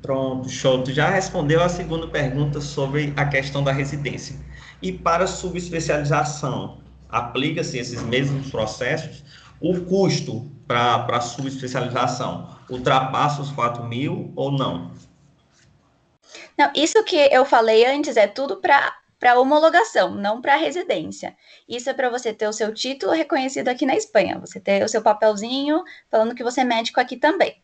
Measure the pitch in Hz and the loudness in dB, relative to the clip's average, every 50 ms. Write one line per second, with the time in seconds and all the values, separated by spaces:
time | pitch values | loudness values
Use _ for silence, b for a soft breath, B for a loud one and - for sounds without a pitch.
0 | - - 135 135 135 131 131 127 127 - - - - 139 127 127 127 135 127 147 | -6 -4 -4 -2 -2 -2 -4 -6 -6 -8 -10 -2 2 2 2 2 0 -2 0 0
1 | 151 170 196 190 190 - - 185 151 143 156 165 175 175 175 175 185 156 160 165 | 2 2 2 0 0 -2 -4 -2 0 2 4 4 4 2 0 -2 -6 -4 -4 -6
2 | 160 - - 151 143 131 127 143 147 143 143 151 139 - - - 139 135 135 151 | -6 -4 -4 -2 -2 -2 0 0 -2 -2 -2 -4 -6 -6 -4 -4 -4 -2 0 -2
3 | 151 143 143 143 143 139 - 135 135 - - 143 139 139 135 139 139 - - 143 | -2 -2 -2 -2 -2 0 0 -2 -2 -2 -2 -2 0 0 0 0 -2 -4 -4 -6
4 | - - - - - - - - - B B B B B B B - 185 185 175 | -6 -6 -6 -8 -10 -12 -14 -14 -14 B B B B B B B -8 -8 -8 -4
5 | - 175 165 175 190 180 - - - 185 165 180 180 - - 165 151 - 160 151 | 0 0 2 2 2 0 -2 -6 -8 -6 -6 -6 -8 -6 -6 -6 -2 0 0 0
6 | 143 143 156 147 - - - - - 135 120 107 92 101 - - - - - - | 2 2 2 2 0 -2 -4 -6 -4 -4 -4 -4 -6 -8 -12 -16 -20 -20 -20 -20
7 | - - - 117 123 - - 127 139 156 143 131 - - - 127 120 - - 110 | -20 -6 -4 -4 -4 -2 -4 -2 -2 -2 -2 -2 -6 -6 -6 -8 -8 -8 -8 -8
8 | - 113 120 131 139 139 139 135 - - - 113 110 107 - - 123 123 147 160 | -6 -2 0 0 0 0 -2 -4 -6 -6 -4 -4 -4 -4 -4 -6 -4 -2 -2 -4
9 | - - - - - B B B B B B - - 165 185 175 175 175 180 196 | -4 -8 -14 -16 -20 B B B B B B -6 -2 -2 -2 -2 -2 -2 2 2
10 | 196 160 139 - - - 110 110 117 - - - - - 123 120 120 123 117 113 | 2 2 2 0 -4 -6 -8 -10 -10 -12 -16 -20 -8 -4 0 2 2 2 2 2
11 | - - 127 120 120 - - - 135 135 135 - 131 123 127 135 120 117 120 127 | 0 -2 -2 -2 -2 -4 -8 -8 -8 -8 -8 -8 -10 -6 -6 -4 -4 -4 -2 -2
12 | 120 - - - 127 98 85 87 - - - - - - 127 127 127 147 135 131 | -2 -2 -2 -4 -6 -6 -6 -8 -12 -14 -18 -20 -14 -12 -10 -4 0 2 2 2
13 | - 117 120 120 135 147 143 - 143 - - - 120 120 117 - 120 117 117 120 | 2 0 -2 0 0 0 0 -2 -6 -8 -4 -2 -2 -2 -2 -4 -8 -8 -6 -4
14 | 139 160 175 214 185 - - - 135 139 143 135 127 107 87 87 87 87 - - | -4 -4 -4 -6 -8 -10 -6 -6 -4 -2 0 -2 -2 -2 -4 -6 -10 -12 -14 -18
15 | - - _ _ _ _ _ _ _ _ _ _ _ _ _ _ _ _ _ _ | -20 -20 _ _ _ _ _ _ _ _ _ _ _ _ _ _ _ _ _ _
16 | _ _ _ _ _ B B B B B B - 285 269 - - 285 330 - 440 | _ _ _ _ _ B B B B B B 2 2 2 4 2 0 4 4 2
17 | 440 - 381 320 285 277 - 254 277 285 - 247 226 226 220 220 233 247 269 285 | 2 4 4 6 6 8 8 6 6 6 6 4 6 6 6 6 6 6 4 0
18 | 302 311 247 226 208 202 208 - 269 294 392 - - 349 285 277 - - - - | -2 0 4 4 4 4 2 -4 -6 -6 -6 -4 2 4 4 4 4 2 -4 -8
19 | _ _ _ _ - 247 240 247 254 262 294 302 311 320 311 349 453 440 - 226 | _ _ _ _ 4 6 6 6 6 6 6 6 6 6 6 6 2 4 2 2
20 | 190 175 190 208 202 202 214 247 247 302 277 302 330 294 269 349 359 - 240 175 | 2 2 0 -4 -2 -2 -2 -2 2 2 2 2 2 0 -2 -4 -2 -2 -2 -4
21 | 156 202 196 - - - - b b b b b b b 220 240 247 277 254 254 | -4 -8 -10 -10 -12 -12 -12 b b b b b b b -10 -8 -6 -6 -4 -2
22 | 262 247 226 247 247 233 214 - 220 214 214 214 226 214 220 220 - 254 269 277 | -2 -2 -2 -2 -4 -6 -4 -2 -4 -4 -2 -2 -4 -4 -4 -4 -6 -6 -6 -4
23 | - 381 330 320 320 294 - 285 262 269 269 277 254 254 247 247 302 262 277 427 | -2 -2 0 0 0 0 0 -2 -2 -2 -4 -4 -2 -2 -2 0 0 0 0 0
24 | 415 - _ 220 190 - - - - - - 196 - - 196 196 208 214 - 226 | -2 2 _ 2 2 2 0 -6 -10 -14 -16 -10 -2 0 2 2 2 2 0 2
25 | 208 226 214 214 - 214 214 202 208 233 254 269 277 294 302 320 359 B B B | 4 4 4 6 4 4 4 2 -2 -4 -4 -2 0 0 0 0 -2 B B B
26 | B _ - 226 220 226 247 240 240 233 247 - 254 247 233 226 226 233 - - | B _ 2 2 2 2 0 -4 -6 -4 0 0 0 2 2 0 -2 -2 0 0
27 | 247 247 254 247 - 302 320 359 247 - - _ | 0 0 -2 0 2 2 4 4 2 0 0 _